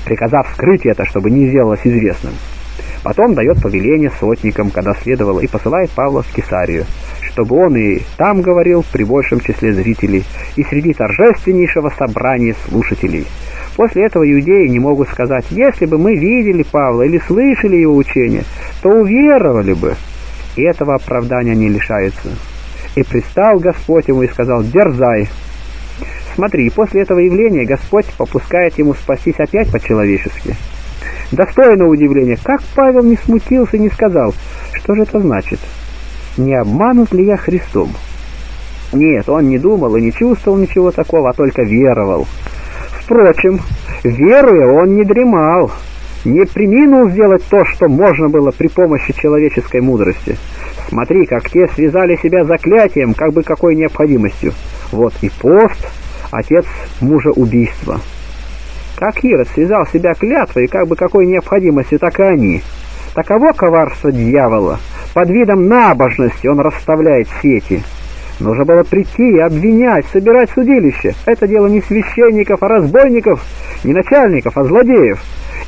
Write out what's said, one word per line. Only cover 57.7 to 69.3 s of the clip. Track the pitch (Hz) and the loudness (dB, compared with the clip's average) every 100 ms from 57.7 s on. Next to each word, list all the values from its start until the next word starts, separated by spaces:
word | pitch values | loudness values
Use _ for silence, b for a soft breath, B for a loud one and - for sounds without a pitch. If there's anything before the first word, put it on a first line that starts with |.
| - - - - - - - - - - - - - | -4 -8 -8 -8 -14 -14 -14 -14 -14 -14 -14 -12 -4
Как | 202 - | -4 -2
Ирод | 254 165 120 | 0 2 0
связал | - 170 214 156 | 0 0 0 0
себя | - 180 | 0 0
клятвой, | 160 208 302 208 127 123 | 0 -2 0 -2 -2 -2
как | 190 165 | 0 -2
бы | 165 | 0
какой | 180 202 180 | 2 2 2
необходимостью, | 185 - 196 180 143 131 147 | 0 0 0 2 0 0 0
так | 175 - | 0 2
и | |
они. | 196 165 104 82 - - B B B | 2 2 0 -2 -6 -12 B B B
Таково | - - 214 311 | -6 0 2 4
коварство | - 180 165 147 - 151 | 4 2 2 0 -2 -2
дьявола. | 127 117 139 123 110 90 73 - B B | 0 2 2 2 2 0 -4 -8 B B
Под | 170 175 | 0 2
видом | 208 214 196 180 | 2 4 4 4
набожности | 240 214 131 131 - 123 - 127 | 6 4 4 0 2 -2 0 0
он | 143 | 2
расставляет | 147 - - 156 160 135 107 - | 0 -2 -2 2 4 2 0 -2
сети. | 143 117 - 95 104 - - B B B | 0 0 -2 -6 -6 -14 -14 B B B
Нужно | 107 113 | -4 0
было | 143 170 | 4 4
прийти | 180 190 185 - 247 | 4 0 -2 0 2